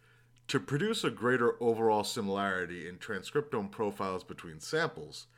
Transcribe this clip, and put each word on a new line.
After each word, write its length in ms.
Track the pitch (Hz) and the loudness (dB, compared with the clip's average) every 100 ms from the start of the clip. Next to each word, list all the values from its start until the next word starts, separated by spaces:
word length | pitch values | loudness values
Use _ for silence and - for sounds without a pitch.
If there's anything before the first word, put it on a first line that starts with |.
| _ _ _ _ - | _ _ _ _ -2
To 120 | 135 | -2
produce 420 | - 143 208 226 | 0 0 0 0
a 80 | 160 | -2
greater 500 | 107 117 127 117 117 | 0 2 4 4 4
overall 440 | 120 113 113 107 | 2 4 6 6
similarity 840 | 101 - 101 98 98 92 87 87 82 | 4 -2 0 0 0 0 -2 -6 -10
in 100 | 90 | -10
transcriptome 680 | - 101 - 151 147 120 98 | -8 -8 -2 -2 0 -2 -4
profiles 540 | - 107 101 98 92 | -2 -2 0 -2 -4
between 380 | - 87 87 78 | -6 -12 -12 -12
samples, 680 | - 156 160 113 76 - - | -4 0 0 -4 -12 -14 -16